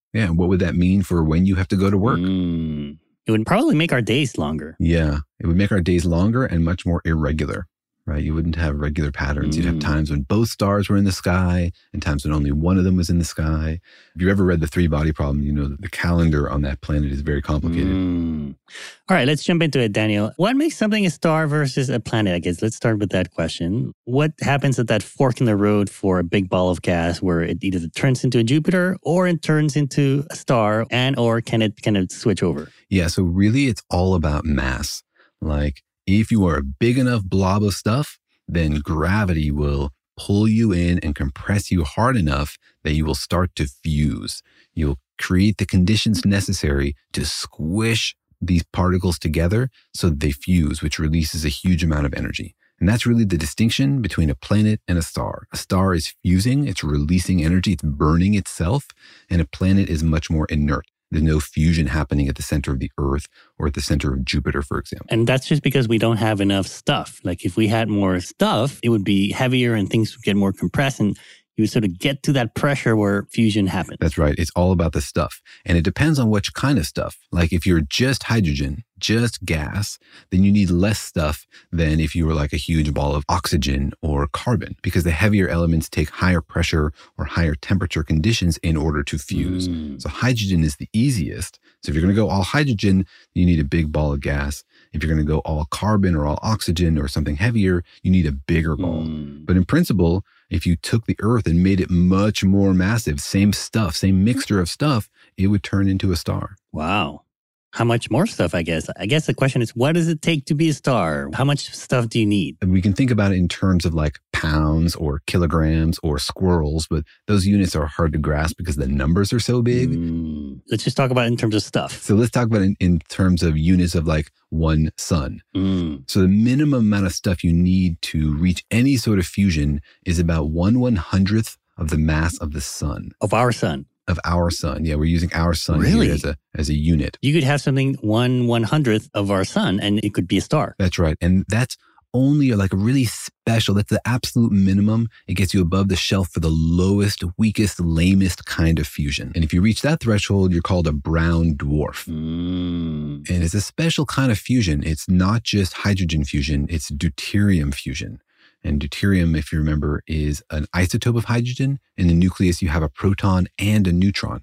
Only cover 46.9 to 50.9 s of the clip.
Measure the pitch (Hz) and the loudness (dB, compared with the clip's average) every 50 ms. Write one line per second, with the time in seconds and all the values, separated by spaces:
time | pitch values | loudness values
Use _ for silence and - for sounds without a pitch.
46.9 | 71 - _ _ - - 67 - - - - - - - 76 80 92 107 110 113 | -4 -8 _ _ -6 -6 -6 -4 -6 -8 -8 -10 -10 -8 -6 -4 -2 0 0 0
47.9 | 113 110 - - - _ _ _ _ _ 90 90 90 85 - - - 95 90 90 | 0 0 -2 -6 -8 _ _ _ _ _ 0 2 2 2 0 0 -2 0 0 2
48.9 | 92 90 90 90 82 - - 82 76 82 85 87 104 113 131 - - _ _ _ | 0 0 0 -2 -2 -2 -4 -2 0 0 0 2 2 0 -2 -2 -6 _ _ _
49.9 | - - 98 87 71 71 78 76 71 - - 92 92 85 78 73 78 - 78 76 | -6 -2 0 0 0 0 0 -2 -2 -2 0 2 2 2 2 2 -2 -4 -4 -4